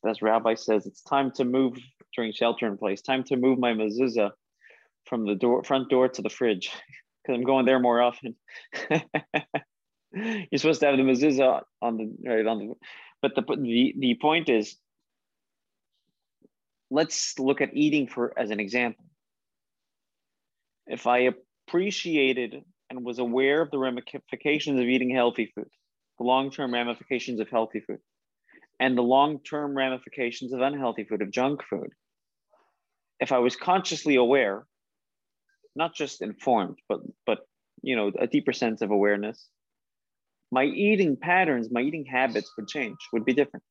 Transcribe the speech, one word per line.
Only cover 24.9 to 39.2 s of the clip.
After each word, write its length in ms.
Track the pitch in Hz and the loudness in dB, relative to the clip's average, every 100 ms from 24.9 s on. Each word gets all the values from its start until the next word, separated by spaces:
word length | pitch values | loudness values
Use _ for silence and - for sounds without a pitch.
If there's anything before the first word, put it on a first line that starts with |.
| 127 123 | 2 2
healthy 420 | 127 120 120 110 | 2 2 2 -6
food, 160 | - - _ _ _ _ _ | -6 -14 _ _ _ _ _
the 60 | |
long-term 500 | 120 131 135 131 135 | 0 2 0 -4 -4
ramifications 680 | 120 120 113 - 127 - 117 | -2 -2 -6 -4 -6 -4 -6
of 100 | 110 | -2
healthy 320 | 120 110 110 | -2 -2 -4
food, 180 | - - _ _ _ _ _ _ _ _ | -10 -14 _ _ _ _ _ _ _ _
and 180 | 131 127 | 0 2
the 60 | |
long-term 720 | 120 131 147 147 - 151 147 139 | 4 4 2 -2 -8 -8 -6 -2
ramifications 800 | 131 127 - - 123 120 127 | -2 -4 -10 -6 -6 -6 -8
of 80 | 127 | -2
unhealthy 420 | 131 143 127 113 | -2 0 -4 -4
food, 180 | 104 107 | -6 -4
of 100 | 98 | -4
junk 320 | - 131 143 | -2 -2 -2
food, 280 | - 95 - _ _ _ _ _ _ _ _ _ _ _ _ _ | -6 -8 -8 _ _ _ _ _ _ _ _ _ _ _ _ _
if 120 | - | 0
I 80 | 131 | 2
was 160 | 123 - | 2 0
consciously 600 | - 190 185 156 151 135 | 0 0 0 -4 2 4
aware, 500 | 120 139 110 98 - _ _ _ _ _ _ _ _ _ _ - | 6 4 2 -2 -10 _ _ _ _ _ _ _ _ _ _ -6
not 200 | 165 - | -6 -4
just 260 | 147 - | -8 -6
informed, 560 | 98 - - 117 95 - _ | -10 -6 0 2 0 -6 _
but, 140 | 104 - - - | -6 -6 -8 -4
but, 140 | 110 - _ _ _ | -4 -4 _ _ _
you 140 | - 123 | -4 0
know, 160 | 104 - | 0 0
a 80 | 127 | 0
deeper 260 | 147 143 | 0 0
sense 280 | 123 117 110 | -2 -2 -2
of 100 | 107 | 0
awareness, 580 | 101 104 104 | 2 4 2